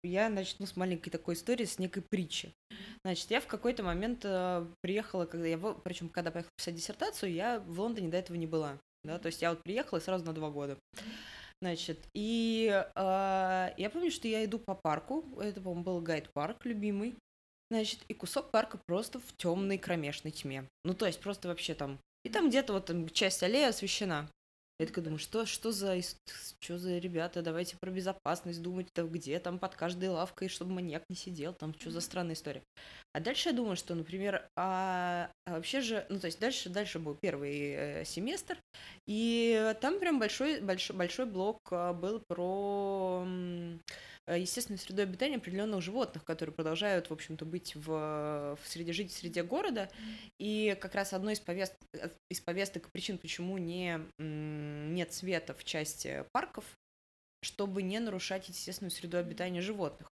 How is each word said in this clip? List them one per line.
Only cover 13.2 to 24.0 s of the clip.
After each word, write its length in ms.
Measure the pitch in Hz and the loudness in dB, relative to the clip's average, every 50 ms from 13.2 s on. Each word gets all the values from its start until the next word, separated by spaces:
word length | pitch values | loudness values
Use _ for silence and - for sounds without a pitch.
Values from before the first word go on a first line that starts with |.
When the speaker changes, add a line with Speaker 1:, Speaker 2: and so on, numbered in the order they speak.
| 196 190 190 190 185 185 185 185 185 - - | 4 4 4 4 4 4 4 2 2 0 0
Speaker 1:
я 140 | - 190 208 | -2 -2 -2
помню, 220 | - 330 359 339 | 0 2 2 2
что 160 | - - - 226 | 0 2 0 2
я 160 | 220 220 220 | 2 2 2
иду 160 | 214 226 226 | 2 0 -2
по 140 | - - 190 | -2 -4 -6
парку, 480 | 190 - 160 151 156 - - 262 320 320 - 254 - | 0 2 2 2 2 0 0 -2 -2 -2 -4 -6 -4
это, 200 | 196 208 190 196 | -4 -4 -4 -4
по-моему, 220 | 190 185 175 170 | -4 -2 -2 -2
был 180 | 175 185 185 175 | 0 0 0 0
Гайд-парк 640 | 170 165 160 151 147 - _ 143 147 175 240 - - | 2 2 0 0 0 -4 _ -2 -2 -2 -2 -4 -4
любимый, 500 | 247 226 208 202 208 202 196 208 240 247 - _ _ _ _ _ _ _ _ _ _ | -4 -2 0 0 0 2 2 0 -2 -4 -8 _ _ _ _ _ _ _ _ _ _
значит, 300 | 233 220 214 214 - - - - | 0 2 2 2 -2 -6 -6 -10
и 60 | 226 | -8
кусок 380 | - - 180 - 277 - - | -6 -4 -2 0 -2 0 4
парка 260 | - 220 220 - - 190 - | 4 4 4 4 -4 -10 -2
просто 320 | - 170 190 226 - - 254 | 0 0 0 0 -2 -8 -10
в 140 | - - - | -12 -12 -12
темной 420 | - - 175 170 190 196 190 196 185 | -2 0 2 2 4 4 2 2 0
кромешной 520 | - - 175 165 147 143 147 - - 156 | 0 0 0 0 0 -2 -4 -4 -6 -6
тьме. 380 | 151 - - 139 135 135 131 131 _ _ - | -6 -4 -6 -4 -4 -6 -8 -10 _ _ -2
Ну, 100 | 165 185 | -2 0
то 120 | 180 220 | 2 2
есть 140 | 185 160 - | 0 0 0
просто 280 | - 196 196 196 - 175 | -4 -6 -6 -4 -4 -4
вообще 260 | 170 165 - - 156 | -4 -2 -2 -4 -2
там, 240 | - 147 139 139 139 _ _ _ _ _ | -2 -2 -4 -4 -8 _ _ _ _ _
и 40 | - | 0
там 200 | 226 427 349 285 | 2 6 6 8
где-то 240 | 226 269 269 262 202 | 6 6 4 4 2
вот 120 | 190 190 | 0 2
там 220 | - 170 175 160 165 | 0 0 0 0 0
часть 340 | - - 208 190 185 - | 2 4 4 4 4 4
аллеи 220 | 180 185 226 277 302 247 | 4 4 6 6 6 6
освещена. 600 | 214 - 202 190 - - | 4 2 0 0 0 0